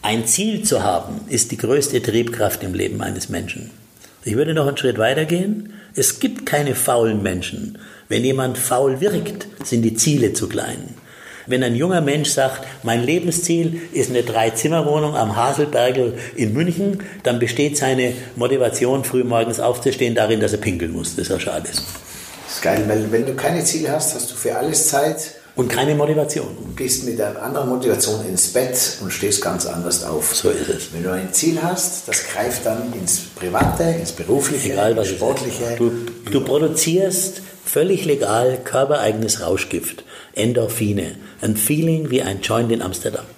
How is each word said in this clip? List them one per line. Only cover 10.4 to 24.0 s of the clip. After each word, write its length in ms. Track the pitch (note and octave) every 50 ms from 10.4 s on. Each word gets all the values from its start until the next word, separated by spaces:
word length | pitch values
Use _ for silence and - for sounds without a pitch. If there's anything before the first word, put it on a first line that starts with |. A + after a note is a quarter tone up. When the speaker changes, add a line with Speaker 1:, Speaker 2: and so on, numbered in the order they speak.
| - -
Speaker 1:
klein. 460 | - - - - - - - - - - - - - - - - - - -
Wenn 180 | - B2+ B2+ C3
ein 120 | A#2+ A#2
junger 260 | A#2 D#3 F3+ F#3 E3+
Mensch 280 | D#3 C#3+ C#3+ D#3 D3 -
sagt, 360 | - - C3+ C3 - - - - - -
"Mein 220 | - A#2 A2+ A#2+ A#2+
Lebensziel 760 | C3 D#3+ F3+ F3 F3 D#3+ E3+ - - E3+ E3+ E3 E3 E3 E3 - - -
ist 160 | C#3 A#2+ -
eine 140 | B2+ B2 A#2
Drei-Zimmer-Wohnung 920 | B2 G#2+ A2+ A2+ A2+ A2+ - - D3+ E3 E3 D3+ D3 D3 D#3 D3+ D3 D3+
am 200 | - A#2 G#2 G2+
Haselbergl 800 | A2+ A#2 C3+ C3+ C#3 D3 D3 - A#2+ A#2+ B2+ C3 C3+ B2 A2+ - - - - -
in 180 | - B2 G#2+ G#2
München", 500 | C3+ E3+ F3+ E3 E3+ G3 G3+ G3 F#3+ - - - - -
dann 140 | B2 A#2+
besteht 400 | A#2+ A#2+ A#2 - - C#3+ D3 D3
seine 360 | - C3 C3 C3 B2+ B2+ B2 B2 - - - -
Motivation, 680 | - A#2+ B2 C3+ C3 B2+ A#2 - - B2 B2 C3+ C3+ B2+
früh 200 | - - B2+ B2
morgens 360 | B2 A#2+ A2+ A2+ A#2 A2 A2+
aufzustehen, 560 | - A#2+ B2 B2 - C#3 C3 - C3 A#2+ A#2
darin, 240 | A#2 A2 G#2 A2+ G#2+
dass 140 | G#2 G2+ G2+
er 60 | G#2
pinkeln 320 | - G#2 F#2 E2+ E2+ D#2+
muss. 240 | E2 E2+ D#2+ - -
Das 100 | - F2
ist 40 | -
ja 80 | F#2+ D#2
schade. 300 | - G#2 E2 D#2 D#2+ -
Speaker 2:
Das 840 | - - - - - - - - - - - - - - - - -
ist 60 | -
geil, 220 | - - G2+ G#2+ G#2+
weil 240 | G#2 G#2+ A2 G#2+ A2
wenn 140 | A2+ A2+ B2
du 80 | C3+ C3
keine 300 | - - D3+ E3+ E3 -
Ziele 260 | - - D#3+ D#3 C#3
hast, 240 | C#3+ D#3